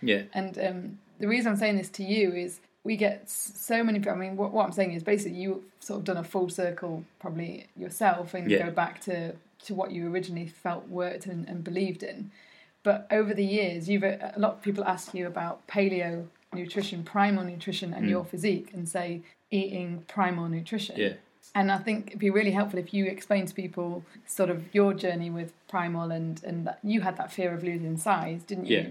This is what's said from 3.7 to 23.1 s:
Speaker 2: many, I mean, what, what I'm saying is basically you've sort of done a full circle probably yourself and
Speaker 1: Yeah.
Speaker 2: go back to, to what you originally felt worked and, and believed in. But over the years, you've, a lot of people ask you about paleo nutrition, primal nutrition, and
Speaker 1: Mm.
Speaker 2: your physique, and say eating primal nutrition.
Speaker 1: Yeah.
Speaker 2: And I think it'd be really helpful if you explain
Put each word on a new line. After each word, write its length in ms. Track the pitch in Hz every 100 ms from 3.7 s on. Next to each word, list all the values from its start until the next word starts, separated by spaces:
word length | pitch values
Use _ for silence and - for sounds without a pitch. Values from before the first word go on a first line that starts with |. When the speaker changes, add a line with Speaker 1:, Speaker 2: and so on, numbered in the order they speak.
| 226
Speaker 2:
many, 220 | 233 208 208
I 60 |
mean, 220 | 180 185 190
what, 160 | 202
what 120 | 220
I'm 80 | 190
saying 200 | 180 185
is 100 | 170
basically 360 | 165 208 202 175
you've 240 | 190 190 - _
sort 180 | - 202
of 40 |
done 120 | 170 175
a 80 |
full 240 | 165 190 180
circle 560 | 175 175 175 175 165 165 _
probably 460 | 180 160 170 143 - -
yourself 560 | 180 - 208 175 175
and 160 | 185 175
Speaker 1:
Yeah. 160 | - 170
Speaker 2:
go 40 |
back 280 | 165 170 -
to, 320 | - 175 165 - _ _ -
to 80 |
what 180 | 190 190
you 160 | 175 170
originally 360 | 180 180 170 165
felt 420 | - 185 170 -
worked 380 | 180 180 - 196
and, 200 | 175 160
and 140 | 175
believed 400 | 165 180 190 175
in. 280 | 196 - 202 - - - - _
But 240 | 208 202 -
over 240 | 214 208
the 100 | 202
years, 440 | 196 208 190 170 165
you've, 140 | 202
a 300 | 196 196 - 208
lot 160 | 214
of 80 | -
people 200 | 208 202
ask 300 | 196 185 -
you 120 | 185 175
about 400 | 175 170 - -
paleo 580 | 202 196 185 170 170 170 _ _
nutrition, 500 | 180 170 202 196 175
primal 400 | 165 202 202 196
nutrition, 480 | 180 175 190 185 180
and 120 | 175 208
Speaker 1:
Mm. 40 |
Speaker 2:
your 140 | 180
physique, 460 | 170 180 202 175 -
and 160 | 180 165
say 340 | 185 175 170 - _ _
eating 540 | 196 196 190 175 170 -
primal 400 | - 185 175 170
nutrition. 480 | 165 165 220 - -
Speaker 1:
Yeah. 140 | 104 - - _ -
Speaker 2:
And 160 | 202 196
I 60 | 196
think 280 | 226 214 -
it'd 100 | -
be 120 | 202
really 220 | 196 208
helpful 260 | 190 208 185
if 160 | 175
you 100 | 202
explain 400 | 190